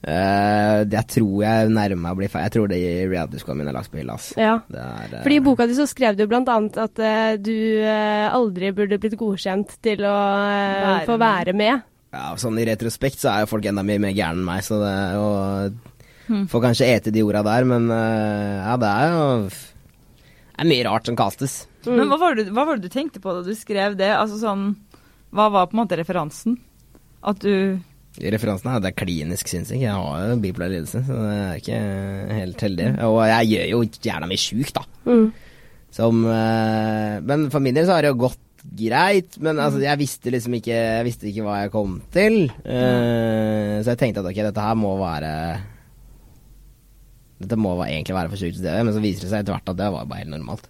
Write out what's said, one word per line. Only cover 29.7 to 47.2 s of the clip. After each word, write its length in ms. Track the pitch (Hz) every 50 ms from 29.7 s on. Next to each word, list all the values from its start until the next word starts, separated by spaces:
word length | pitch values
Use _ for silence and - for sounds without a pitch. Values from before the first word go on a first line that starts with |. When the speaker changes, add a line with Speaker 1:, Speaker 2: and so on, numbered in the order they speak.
| - 127
Speaker 1:
Jeg 100 | 135 113
har 380 | 101 98 87 78 71 78 92 107
jo 80 | 120
bipolar 320 | 120 104 95 90 - 87 90
lidelse, 320 | 95 87 78 - - 113 127 135
så 80 | 127
det 160 | 120 110 104
er 240 | 104 104 101 95 87 -
ikke 720 | - - 113 113 110 101 98 95 98 98 98 98 101 107 110
helt 240 | 110 95 92 87 -
heldig. 400 | - 104 95 85 85 113 135 - 117
Og 200 | 113 110 113 113
jeg 220 | 110 110 117 117 110
gjør 220 | 107 - 85 85
jo 140 | 98 120 120 110 - - -
jævla 240 | 113 98 82 76 85
mye 100 | 95 98
sjukt, 360 | - - - 110 147 - -
da. 80 | - - - - - -
Speaker 2:
Mm. 260 | 247 247 233 220 220 220 - - - - - - - - - - _
Speaker 1:
Som, 340 | - - 113 117 113 113 113
eh, 920 | 113 113 113 110 113 113 113 113 110 110 110 110 110 110 107 107 107 104 101
men 280 | 76 107 139 151 156 139
for 120 | 123 151
min 120 | 139 131 123
del 120 | 147 160
så 80 | 180 190
har 60 | 165
det 100 | 147 147
jo 160 | 135 120 120 127
gått 100 | - - - _ _ _ - - -
greit, 640 | 98 110 110 113 139 170 190 202 196 180 - - -
men 160 | 147 156 156
altså, 220 | 151 143 147 139 139
Speaker 2:
Mm. 40 | 135
Speaker 1:
jeg 140 | 143 147 143
visste 300 | 147 131 - - _ 127
liksom 240 | 123 123 113 120 123 117
ikke, 160 | 110 117 117
jeg 300 | 117 113 113 110 113 117
visste 180 | 120 117 - - 107
ikke 100 | 98 107 110
hva 180 | 104 104 101 101
jeg 80 | 101
kom 300 | 98 110 104 95 92 78 - -
til. 400 | - 170 196 214 226 220 180 131 - - -
Eh, 1120 | - - 123 127 127 123 123 120 120 120 117 113 113 110 110 110 107 107 107 104 104 104 104
Speaker 2:
Mm. 40 | 107
Speaker 1:
så 120 | 120 120
jeg 20 | 117
tenkte 200 | - 120 101 101
at 60 | 98
ok, 100 | 87 92 101 107
dette 160 | 107 98 107
her 160 | 104 107 113
må 240 | 113 107 101 95 95
være, 640 | 95 87 80 76 76 78 76 78 80 85 82 90 98 104 - - - - - - - - - - - - - - - - - - - - - _ _ _ - - - - - -